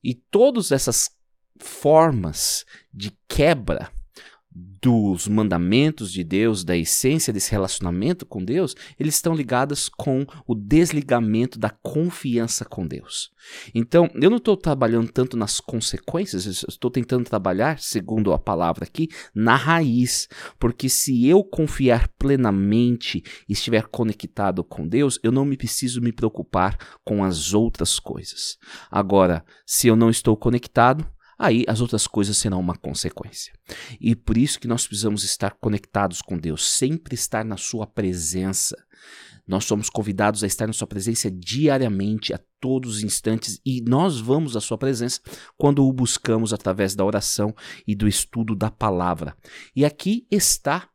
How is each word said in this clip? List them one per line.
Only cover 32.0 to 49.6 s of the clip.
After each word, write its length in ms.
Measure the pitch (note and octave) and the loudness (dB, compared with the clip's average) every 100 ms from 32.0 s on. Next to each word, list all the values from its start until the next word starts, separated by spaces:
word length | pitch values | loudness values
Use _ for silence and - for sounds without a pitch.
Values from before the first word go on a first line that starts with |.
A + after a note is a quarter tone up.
| - | -2
coisas 300 | - G2+ G#2 | 0 0 0
serão 220 | G#2+ F#2 | 0 -2
uma 180 | F2+ F2 | -2 -4
consequência. 760 | - - F2+ - - - - - _ - - A#2+ | -8 -6 -6 -8 -16 -14 -16 -18 _ -16 -16 -4
E 160 | A2+ A#2 | 0 0
por 220 | - A2 | 0 2
isso 200 | C#3+ - | 2 0
que 80 | A#2+ | -4
nós 200 | A#2 - | -4 -4
precisamos 380 | G#2 A2 G2+ F#2+ | -2 -2 -2 -4
estar 260 | - G2 - | -4 -6 -4
conectados 600 | A#2 G#2 - G2+ G2 F2 | -4 -4 -4 -2 -2 -4
com 160 | - F2+ | -8 -6
Deus, 280 | D#2+ D2+ - | -6 -4 -2
sempre 500 | - C3 D#3+ - A#2+ | 0 0 -2 -6 -8
estar 280 | - A2 | -4 -4
na 140 | A2 G2 | -4 -8
sua 280 | - A2+ G#2+ | -8 -8 -6
presença. 920 | - G2 F2+ E2 F#2 F#2+ F#2+ - - _ _ - - - - - | -2 -2 -2 -4 -2 -2 -2 -4 -6 _ _ -20 -20 -20 -20 -4
Nós 200 | F#2 - | -4 0
somos 240 | G2+ G2 | -2 -2
convidados 520 | - G#2+ F#2+ G#2 G#2 | -4 -4 0 0 0
a 40 | G#2 | -4
estar 200 | - A2 | -2 -4
na 60 | |
sua 140 | A2 A2 | -4 -6
presença 420 | G2+ F#2+ A2+ A2 | -6 -4 -2 -4
diariamente, 1040 | F#2 F2+ A#2 D3+ C3+ B2 G2 G2 A2 - | -6 -6 0 2 2 0 -2 -2 -2 -4
a 60 | - _ _ | -8 _ _
todos 360 | B2+ C3 B2 G#2 | -2 -2 -2 -6
os 60 | |
instantes, 560 | G#2 - - A2 - - - | -4 -4 -2 -2 -4 -8 -4
e 160 | B2+ | -2
nós 400 | A#2 C3 F#3 C3+ | 2 2 2 0
vamos 340 | A2 C#3 D#3 A2+ | 0 0 0 -4
à 60 | |
sua 160 | - A2+ | -6 -4
presença 420 | C3+ B2 A#2+ - - - - _ | -2 -2 -2 -6 -10 -20 -20 _
quando 280 | C#3+ C#3+ C3+ | 2 6 4
o 60 | |
buscamos 600 | C3 A#2+ - - A2+ A2 | 4 0 -2 0 0 0
através 420 | A2 G#2 F#2+ F#2+ G2 | -2 -2 0 -2 0
da 80 | |
oração 500 | G2 G#2 - - G#2 A2 - - - | 0 0 -2 -2 -2 -4 -16 -14 -6
e 80 | |
do 140 | G#2 G#2 | 0 2
estudo 480 | G2 - A#2 A2 G#2 | 0 -4 -4 -4 -2
da 160 | G#2+ | -4
palavra. 640 | A2 A2 F#2 F2 E2+ D2+ - - - | -2 -2 0 0 -2 -6 -12 -20 -20